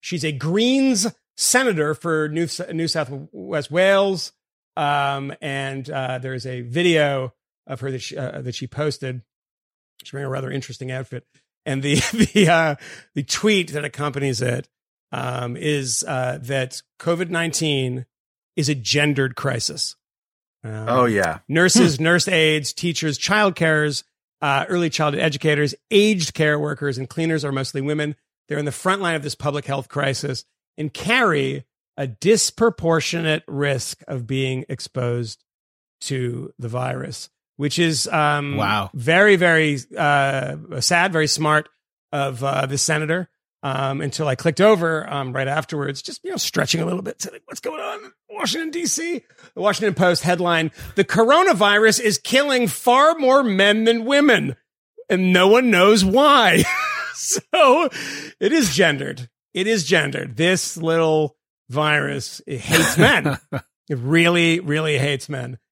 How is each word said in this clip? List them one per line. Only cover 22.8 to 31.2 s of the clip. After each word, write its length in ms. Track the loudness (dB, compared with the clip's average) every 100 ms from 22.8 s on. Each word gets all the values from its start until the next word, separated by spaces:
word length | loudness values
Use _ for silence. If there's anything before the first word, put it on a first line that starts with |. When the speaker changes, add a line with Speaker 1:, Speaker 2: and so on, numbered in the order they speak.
| -6 -4 -4 -4
Speaker 1:
child 380 | -2 2 2 2
carers, 480 | 0 2 0 -4 -12 _ _ _
uh, 240 | -2 0 0
early 220 | -2 -2
childhood 320 | -2 -2 0
educators, 540 | -2 -2 -2 0 0 -4 _
aged 420 | 4 4 2 -2
care 240 | 0 0 0
workers, 380 | -4 -6 -6 -6
and 100 | -8
cleaners 360 | -4 -2 -2 -2
are 60 |
mostly 300 | -4 -4 -6
women. 340 | -4 -2 -4 -6 _ _ _
They're 100 | -6
in 80 | -6
the 60 |
front 300 | -4 -2 -2
line 140 | -2 -4
of 60 |
this 120 | -6 -6
public 300 | -4 -6 -6
health 240 | -8 -6
crisis 540 | -4 -2 -2 -6 -10 -12 _ _ -10
and 140 | -8
carry 720 | -6 -2 2